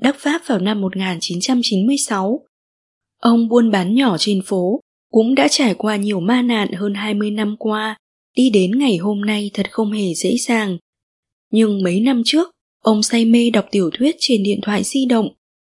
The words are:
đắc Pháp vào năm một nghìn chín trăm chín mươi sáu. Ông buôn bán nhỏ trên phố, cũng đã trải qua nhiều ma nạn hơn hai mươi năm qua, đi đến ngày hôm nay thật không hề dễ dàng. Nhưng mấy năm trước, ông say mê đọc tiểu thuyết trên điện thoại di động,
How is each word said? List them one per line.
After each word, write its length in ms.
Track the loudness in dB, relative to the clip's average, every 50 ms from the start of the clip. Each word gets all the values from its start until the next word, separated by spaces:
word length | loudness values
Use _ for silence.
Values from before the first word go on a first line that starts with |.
đắc 160 | -2 -2 -2 -2
Pháp 240 | -4 -4 -4 -4 -2
vào 120 | -2 -2 0
năm 220 | 0 0 -2 -2
một 160 | -2 -4 -4
nghìn 220 | -4 -4 -4 -6 -6
chín 180 | -6 -6 -6 -4
trăm 200 | -2 0 0 0
chín 240 | 0 0 0 2 2
mươi 100 | 2 0 0
sáu. 420 | -2 -2 -4 -2 -2 -2 -2 -4 _ _ _ _ _ _ _ _ _ _ _ _ _ _ _ -2
Ông 280 | 2 2 4 4 2 4
buôn 220 | 4 4 4 4
bán 240 | 2 2 0 2 2
nhỏ 220 | 2 2 2 0 0
trên 240 | 0 -2 -2 -2
phố, 380 | -2 -2 -2 -2 0 0 -2 -4 _ _ _ _ _ _
cũng 240 | 2 2 2 4 4
đã 140 | 2 2 2
trải 240 | 2 2 2 0 0
qua 220 | 0 -2 -4 -2
nhiều 240 | -2 -2 -2 -2 -2
ma 220 | 0 0 2 2
nạn 300 | 2 0 0 0 -2 -2
hơn 220 | -4 -4 -4 -4 -4
hai 200 | -4 -4 -4 -2
mươi 160 | -2 -2 -2
năm 260 | -2 -4 -4 -4 -6 -4
qua, 380 | -4 -4 -4 -4 -4 -6 -10 -12 _ _ _ _ _ _ 0
đi 140 | 2 2 4
đến 280 | 4 2 2 2 0 0
ngày 180 | 2 0 0
hôm 240 | 0 -2 -2 -2 -2
nay 300 | -2 -2 -2 -2 -4 -6 -4
thật 120 | -4 -4 -4
không 220 | -2 -4 -4 -2
hề 220 | -2 -2 -2 -4 -4
dễ 220 | -2 -2 -2 -2
dàng. 420 | -2 -2 -2 -2 -2 -2 -4 -6 -8 _ _ _ _ _ _ _ _ _ _ _ _ _ -2
Nhưng 320 | 0 2 2 2 2 0
mấy 180 | 0 0 0 0
năm 220 | 2 2 2 0 0
trước, 260 | 0 2 0 0 -2 _ _ _ _ _ _
ông 200 | 0 0 2 2
say 220 | 0 0 0 2 4
mê 260 | 4 4 4 4 4
đọc 160 | 2 0 -2 0
tiểu 200 | 0 0 0 0
thuyết 260 | -2 0 0 0 0 0
trên 240 | -2 0 0 0
điện 180 | 0 0 -2 -4
thoại 200 | -4 -4 -2 -2 -4
di 220 | -2 -2 -2 0
động, 220 | 2 0 0 0 -2 -6 _ _ _ _ _